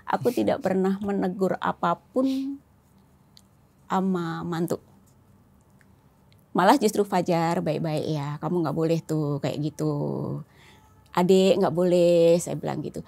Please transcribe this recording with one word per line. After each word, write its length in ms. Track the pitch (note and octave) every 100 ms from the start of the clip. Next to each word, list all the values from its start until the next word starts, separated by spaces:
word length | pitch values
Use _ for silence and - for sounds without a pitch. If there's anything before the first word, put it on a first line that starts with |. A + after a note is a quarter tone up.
Aku 240 | - G3+ A#3+
tidak 320 | A#3+ G3+ F3
pernah 400 | F#3+ F#3+ F#3 G3
menegur 560 | G3+ G3 F#3+ F#3+ F#3 -
apapun 1040 | F3+ - F3 F3 _ B3 C4+ C4+ C4+ C#4 _ _ _ _ _ _ _ _ _ _ _ _ -
sama 560 | F#3+ F#3+ F3+ E3+ E3
mantu. 320 | E3 E3+ E3+ - _ _ _ _ _ _ _ _ _ _ _ _ _ _ _ _ _ E3+
Malah 240 | F#3 C#4
justru, 240 | G#3+ G3+
"Fajar, 560 | G3 F#3 F3 E3+ E3 F3
baik-baik 460 | E3+ C#3+ D#3+ D3+ - D3+
ya. 240 | C#3+ D3
Kamu 240 | D#3 F3
nggak 80 | D#3 D3+
boleh 200 | D#3+ E3
tuh 380 | - D#3 D3 C#3+
kayak 160 | C#3 -
gitu. 320 | D3+ D3 D#3 D3 D3 C#3 C#3+ C#3+ D3 _ - - _ _ _
Adik 480 | - F3+ F#3+ F#3+ F#3+
nggak 140 | F3+
boleh," 640 | D#3+ F3+ F3 F3 F3 E3 E3+
saya 160 | C#3+ D3
bilang 240 | D#3 C#3
gitu. 240 | C#3 -